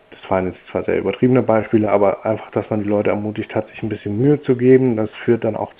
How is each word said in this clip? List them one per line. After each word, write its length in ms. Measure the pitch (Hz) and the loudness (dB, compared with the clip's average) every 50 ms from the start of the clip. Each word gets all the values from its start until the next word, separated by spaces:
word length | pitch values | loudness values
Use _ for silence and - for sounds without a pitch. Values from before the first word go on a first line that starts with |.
| _ _ | _ _
das 200 | - - - - | -20 -20 -8 -4
waren 160 | 98 95 92 90 | -2 -2 -2 -2
jetzt 100 | 90 - - - | -6 -10 -12 -8
zwar 140 | - 92 87 | -6 -4 -2
sehr 140 | - 87 85 | -2 -2 -2
übertriebene 440 | - 95 101 - - 127 127 127 113 | -2 -2 -2 0 2 2 4 4 4
Beispiele, 480 | 107 110 110 107 - - 107 107 104 | 2 2 0 0 0 0 0 2 2
aber 360 | 101 101 101 98 - - - | 2 2 2 2 0 0 -2
einfach, 240 | 110 110 101 - - | -4 -4 -4 -6 -6
dass 180 | - 117 101 - | -6 -6 -4 -2
man 140 | 113 107 101 | -4 -4 -2
die 60 | 101 | 0
Leute 220 | 104 104 104 - | 0 0 0 0
ermutigt 440 | 101 104 104 107 107 110 107 - - | -2 -2 -4 -6 -6 -6 -8 -6 -6
hat, 140 | 110 - - | -6 -6 -6
sich 120 | - - - | -8 -10 -8
ein 60 | 113 | -8
bisschen 300 | 107 104 - 104 104 107 | -8 -8 -6 -6 -2 0
Mühe 240 | 127 143 147 143 143 | 2 2 2 2 2
zu 140 | - 131 | 0 0
geben. 400 | 120 123 127 131 127 131 127 117 | 2 4 6 6 6 4 2 0
Das 120 | 107 110 104 - - - | -2 -4 -4 -8 -4 -2
führt 180 | - 120 113 - | 0 0 0 0
dann 140 | 113 107 | -4 -4
auch 180 | - 104 - - - | -4 -6 -10 -10 -6